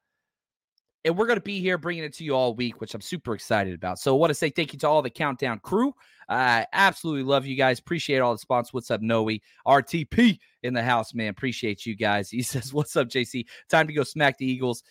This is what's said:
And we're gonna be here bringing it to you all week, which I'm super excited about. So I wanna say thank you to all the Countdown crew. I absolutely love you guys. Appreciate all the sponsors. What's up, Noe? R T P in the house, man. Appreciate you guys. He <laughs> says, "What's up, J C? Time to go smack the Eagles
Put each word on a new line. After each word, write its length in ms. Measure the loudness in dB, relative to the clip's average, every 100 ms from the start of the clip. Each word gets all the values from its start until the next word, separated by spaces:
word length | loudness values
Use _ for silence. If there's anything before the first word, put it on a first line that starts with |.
| _ _ _ _ _ _ _ _ _ _
And 120 | -2 0
we're 120 | 2
gonna 120 | 0
be 200 | -2 -2
here 180 | 0 0
bringing 240 | -2 -6
it 120 | -8
to 100 | -8
you 100 | -2
all 220 | 2 2 0
week, 240 | -4 -4
which 140 | -10
I'm 60 | -10
super 320 | -8 -8 -6
excited 420 | -6 0 0 0
about. 260 | -4 -6 -2
So 120 | 2
I 60 | 4
wanna 160 | 4
say 160 | 2 -2
thank 220 | -2 -4
you 60 | -2
to 80 | 2
all 140 | 2
the 80 | 0
Countdown 500 | -4 -4 -2 -4 -4
crew. 340 | -2 0 0 -2 _ _ -4
I 380 | 0 4 2 2
absolutely 520 | 2 2 2 -6 -4
love 200 | 2 0
you 100 | 0
guys. 240 | 2 2 2
Appreciate 420 | -4 -6 0 2
all 120 | 2
the 60 | 0
sponsors. 340 | 0 -2 -2
What's 180 | -6 -4
up, 120 | -2
Noe? 260 | 0 2 0 -2 _ _ 4
R 160 | 4
T 240 | 4 -4 -2
P 340 | 4 4 4 _ _
in 100 | -4
the 100 | -2
house, 300 | 2 0 0
man. 160 | -4 -6
Appreciate 560 | -4 -6 -4 -4 -4
you 100 | -6
guys. 360 | -2 0 0 -2
He 100 | -6
<laughs> 0 |
says, 300 | -4 -4 -4
"What's 240 | -4 -2 0
up, 140 | 0
J 140 | -2
C? 220 | -4 -6 -10 -14 0
Time 180 | 2 2
to 40 |
go 120 | 0
smack 340 | -2 2 0 0
the 120 | -4
Eagles 340 | -2 -2 -4 -8